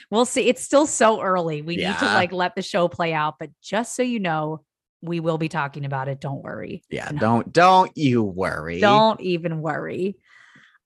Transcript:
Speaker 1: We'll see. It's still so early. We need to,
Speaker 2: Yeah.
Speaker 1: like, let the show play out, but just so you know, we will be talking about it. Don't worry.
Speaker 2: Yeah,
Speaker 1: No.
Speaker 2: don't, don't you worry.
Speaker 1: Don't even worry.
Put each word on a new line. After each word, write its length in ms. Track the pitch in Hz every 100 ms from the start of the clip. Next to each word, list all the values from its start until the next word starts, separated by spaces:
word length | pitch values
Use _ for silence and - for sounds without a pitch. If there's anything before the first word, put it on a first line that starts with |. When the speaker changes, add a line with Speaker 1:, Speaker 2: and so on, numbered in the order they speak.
| -
Speaker 1:
We'll 140 | 208 247
see. 220 | 262 214
It's 140 | 254
still 220 | - 285 302
so 360 | - 220 220
early. 400 | 190 185 165 151
We 140 | 151 175
need 60 | 180 -
to, 60 | 196
Speaker 2:
Yeah. 80 | 214
Speaker 1:
like, 160 | 180
let 240 | 180 180 -
the 60 |
show 260 | - 196 175
play 260 | - 170
out, 220 | 156 151 -
but 100 | 160 _
just 320 | - 202 240 -
so 80 |
you 160 | 254 233
know, 440 | 180 156 156 156 _ _ _ _
we 180 | 165 170
will 180 | 165 160
be 120 | 156
talking 340 | 165 143 147 139
about 220 | 139 135
it. 100 | 139
Don't 200 | 139 139
worry. 400 | - - 98 - _
Speaker 2:
Yeah, 200 | 65 -
Speaker 1:
No. 80 | 147
Speaker 2:
don't, 320 | 110 117 -
don't 380 | 165 180 185 185 -
you 240 | 143 120
worry. 560 | 104 87 90 78 78 85
Speaker 1:
Don't 400 | 208 208 220 214
even 400 | 185 175 165 160
worry. 560 | 156 147 156 - 190 - _ - - - _ _